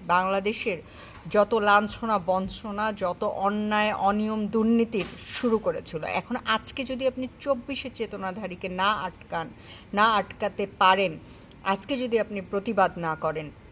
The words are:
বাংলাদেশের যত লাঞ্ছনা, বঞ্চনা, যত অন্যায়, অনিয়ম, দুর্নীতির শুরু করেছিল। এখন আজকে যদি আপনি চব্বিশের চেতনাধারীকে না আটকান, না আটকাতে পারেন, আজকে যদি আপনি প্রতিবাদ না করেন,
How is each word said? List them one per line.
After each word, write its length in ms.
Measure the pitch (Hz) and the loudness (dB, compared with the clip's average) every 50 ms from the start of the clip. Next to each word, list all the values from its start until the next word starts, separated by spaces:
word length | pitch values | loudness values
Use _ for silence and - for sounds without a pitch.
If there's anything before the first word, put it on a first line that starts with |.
| 190 | -2
বাংলাদেশের 720 | 170 175 180 185 190 196 196 190 208 226 - - 240 180 151 - - - - - - - - - 165 | 2 2 2 4 2 0 0 0 0 -2 -2 -2 -4 -4 -4 -8 -14 -18 -18 -18 -18 -18 -16 -10 2
যত 240 | - 208 208 208 240 | 4 4 4 6 4
লাঞ্ছনা, 680 | 220 208 208 202 208 214 208 - - 233 226 214 196 165 | 2 6 6 6 6 6 2 -4 -6 -2 0 0 0 2
বঞ্চনা, 680 | 185 185 190 190 190 - - - 214 202 208 214 220 214 | 2 0 0 0 -4 -8 -10 -10 -8 -6 -2 -2 -4 -2
যত 300 | 214 185 175 175 - - | -2 -2 -2 -2 -2 -2
অন্যায়, 720 | - - - 196 202 208 208 214 214 214 214 208 214 - | -4 -2 0 0 0 0 0 0 0 2 2 2 2 0
অনিয়ম, 540 | - 190 196 208 208 214 214 220 220 208 | 2 2 2 2 2 0 0 -2 -2 -2
দুর্নীতির 580 | 202 220 220 220 226 233 233 226 226 - 196 170 - - - - | 0 2 2 4 6 6 4 4 2 0 -2 -2 -2 -6 -14 -14
শুরু 300 | - - - - 240 220 | -10 -8 -2 0 2 2
করেছিল। 460 | 214 208 185 160 - - - - 156 156 | 2 2 0 -2 -2 -6 -8 -8 -6 -4
এখন 320 | - 92 180 - - 240 247 - | -2 -4 -4 -4 -4 -8 -6 -2
আজকে 380 | 226 220 220 226 - - 285 254 | 0 0 0 -2 -6 -6 -6 -6
যদি 240 | 247 262 240 269 | -6 -4 0 0
আপনি 200 | 262 254 254 254 247 - - | 0 0 -2 -8 -8 -8 -8
চব্বিশের 520 | - 277 269 240 240 - 269 - - 247 - | -2 -2 -2 -2 -2 -8 -8 -8 -8 -10 -6
চেতনাধারীকে 760 | - 220 208 208 190 190 185 185 220 220 185 180 175 - 185 | -8 -8 -8 -6 -6 -6 -6 -6 -6 -8 -8 -8 -8 -8 -6
না 200 | 185 185 190 202 | -2 0 2 2
আটকান, 580 | 214 156 165 180 - - - - - 151 160 - - - - - - - - - - | 2 0 -2 -8 -8 -10 -12 -6 -6 -6 -6 -6 -10 -18 -20 -20 -18 -18 -14 -4 2
না 100 | 202 214 | 4 4
আটকাতে 640 | 233 220 202 190 - - - 214 202 - - 202 196 - - | 6 6 4 0 0 -6 -4 -4 -4 -2 -2 -6 -6 0 4
পারেন, 380 | 202 185 190 196 196 175 156 156 - - - - - - - - - | 6 6 6 6 4 0 -2 -6 -14 -18 -20 -20 -20 -20 -20 -8 -2
আজকে 340 | 196 196 196 - - 285 | -2 -2 -2 -2 -4 -2
যদি 220 | 240 254 233 226 220 | -2 -2 0 0 0
আপনি 220 | 208 - 208 202 | 0 0 -4 -8
প্রতিবাদ 500 | 180 - 208 196 196 247 214 196 190 175 - | -8 -4 -4 -4 -2 -2 2 4 2 2 2
না 180 | 175 170 160 156 | -2 -4 -4 -4
করেন, 340 | 156 - 156 151 156 151 143 - - - - | -2 -2 -4 -4 -4 -8 -10 -14 -18 -20 -20